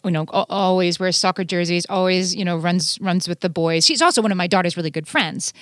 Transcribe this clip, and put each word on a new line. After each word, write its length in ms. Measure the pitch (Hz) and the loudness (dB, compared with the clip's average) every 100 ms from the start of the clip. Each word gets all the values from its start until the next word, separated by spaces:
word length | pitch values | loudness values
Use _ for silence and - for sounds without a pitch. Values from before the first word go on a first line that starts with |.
| 185 | -2
you 60 | |
know, 140 | 156 156 | -2 0
al-, 140 | - - | -2 0
always 480 | 196 185 185 175 170 | 0 2 2 2 0
wears 200 | 185 165 | 0 0
soccer 260 | 185 185 | 0 0
jerseys, 420 | 175 180 170 175 - | -2 -2 0 -2 -2
always, 440 | 190 185 185 185 | 0 2 2 0
you 120 | - 180 | -2 -2
know, 100 | 170 | -2
runs, 420 | 175 180 - - | 0 0 -2 -4
runs 260 | 190 180 170 | -2 -2 -2
with 140 | 175 | -4
the 80 | 180 | -2
boys. 360 | 165 165 165 226 | 0 0 2 2
She's 160 | 277 | 4
also 200 | 339 254 | 4 4
one 100 | 214 | 2
of 60 | 180 | 0
my 100 | 175 | 2
daughter's 300 | 190 175 175 | 2 2 -2
really 120 | 160 | -4
good 180 | 160 156 | -6 -2
friends. 420 | 277 160 - - - | 0 0 -4 -8 -10